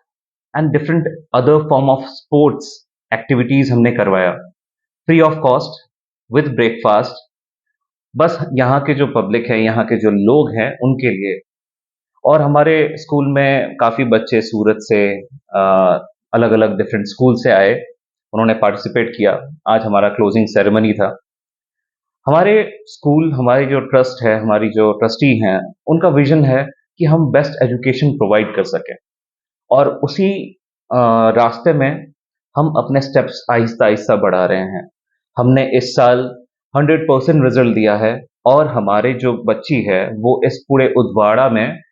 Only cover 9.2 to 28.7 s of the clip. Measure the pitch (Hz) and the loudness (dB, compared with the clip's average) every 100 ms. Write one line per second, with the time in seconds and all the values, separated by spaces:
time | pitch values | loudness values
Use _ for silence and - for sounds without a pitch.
9.2 | 98 113 117 113 110 113 110 117 110 101 | -2 -2 -2 -2 0 0 -2 0 0 2
10.2 | 104 147 131 110 123 - 127 127 127 95 | 2 2 2 -2 -6 -2 -2 -2 -2 -4
11.2 | 98 90 - _ _ _ _ _ _ _ | -6 -8 -12 _ _ _ _ _ _ _
12.2 | 131 151 143 147 151 160 147 - - 147 | 2 2 2 2 2 2 0 -6 -4 -2
13.2 | 139 139 139 135 107 - 120 117 123 113 | 0 0 0 0 -2 -2 -2 0 0 0
14.2 | - 113 110 107 104 107 - 104 101 101 | 0 -2 -2 -2 0 0 0 0 0 -4
15.2 | 101 139 _ 98 98 95 92 90 - _ | -12 -20 _ -2 2 4 2 0 -4 _
16.2 | _ 117 113 110 107 98 104 107 101 - | _ 0 2 2 2 0 -4 -4 -6 0
17.2 | 127 117 131 98 98 123 - - _ _ | 0 2 2 2 2 0 -6 -20 _ _
18.2 | _ 107 113 110 104 98 - 120 117 - | _ -2 0 0 0 -2 -4 -4 -4 0
19.2 | 104 - - - - 113 110 101 101 101 | 0 0 -6 -8 -2 0 0 0 0 0
20.2 | 104 110 104 107 101 110 110 104 98 - | 0 0 0 2 2 2 0 0 -2 -6
21.2 | _ _ _ _ _ _ _ _ _ _ | _ _ _ _ _ _ _ _ _ _
22.2 | - 156 196 214 - - - - 147 151 | 0 2 4 2 0 -8 -20 -6 0 2
23.2 | 160 131 123 127 135 135 131 135 127 - | 0 0 2 2 2 -2 0 2 0 -2
24.2 | 117 110 110 107 110 110 107 - 110 - | -2 0 0 0 0 2 2 2 -2 0
25.2 | 139 113 104 95 92 - - 165 180 143 | 0 2 0 -2 -4 -10 -2 0 2 2
26.2 | 139 156 135 131 151 - _ - 160 160 | 2 2 2 0 -2 -12 _ -4 0 2
27.2 | 143 139 147 - 127 120 131 123 147 - | 2 0 -2 -2 -2 -2 -2 0 0 0
28.2 | 101 107 107 - 92 | 0 0 0 -4 -4